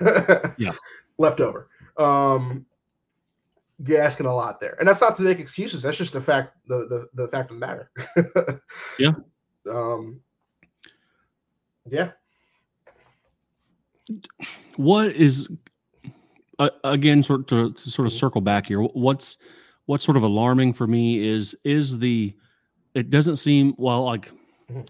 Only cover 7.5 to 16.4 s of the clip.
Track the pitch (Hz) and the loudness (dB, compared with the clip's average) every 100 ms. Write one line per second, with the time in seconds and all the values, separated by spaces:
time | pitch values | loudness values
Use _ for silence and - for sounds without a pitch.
7.5 | 117 127 101 - - - 175 170 180 170 | -10 -10 -12 -16 -18 -2 0 0 0 -2
8.5 | 131 _ - - - 143 156 - _ _ | -6 _ -20 -12 0 0 0 -8 _ _
9.5 | _ 101 117 117 117 113 135 _ _ _ | _ -12 -8 -6 -8 -10 -20 _ _ _
10.5 | _ _ _ - _ _ _ _ _ _ | _ _ _ -20 _ _ _ _ _ _
11.5 | _ _ _ 117 139 175 - _ _ _ | _ _ _ -8 -6 -6 -10 _ _ _
12.5 | _ _ _ _ _ _ _ _ _ _ | _ _ _ _ _ _ _ _ _ _
13.5 | _ _ _ _ _ - 220 - - - | _ _ _ _ _ -18 -16 -18 -20 -20
14.5 | - - - 143 208 214 151 147 131 - | -20 -14 0 4 4 2 4 4 4 -6
15.5 | 165 _ _ _ _ - - _ _ | -14 _ _ _ _ -20 -20 _ _